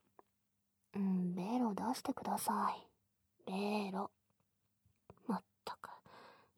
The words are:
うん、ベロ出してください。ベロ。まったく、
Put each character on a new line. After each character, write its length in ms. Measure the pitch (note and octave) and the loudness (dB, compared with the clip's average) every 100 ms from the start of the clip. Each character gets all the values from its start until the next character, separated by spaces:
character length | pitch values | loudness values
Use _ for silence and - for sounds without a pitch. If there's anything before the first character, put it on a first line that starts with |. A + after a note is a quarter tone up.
| _ - - _ _ _ _ _ _ G3 | _ -20 -20 _ _ _ _ _ _ 0
う 40 | |
ん、 340 | G3 F#3 F3+ | 2 4 2
ベ 260 | F3+ F3+ B3 | 0 0 2
ロ 140 | A#3 | 2
出 80 | G3 G#3 B3+ | 2 0 0
し 80 | |
て 100 | - | 0
く 120 | - - | -2 0
だ 120 | G3+ | 0
さ 380 | - - - - - _ _ _ _ _ - | 2 2 2 0 -8 _ _ _ _ _ -4
い。 20 | |
ベ 400 | F#3+ G3+ G#3 G3+ | 0 2 2 0
ロ。 200 | F#3+ - _ _ _ _ _ _ _ _ _ - - - | -2 -4 _ _ _ _ _ _ _ _ _ -20 -10 -4
ま 120 | F#3+ | -4
っ 60 | - _ | -6 _
た 140 | - - | -14 -12
く、 140 | - - - - - - - | -14 -18 -20 -20 -20 -20 -20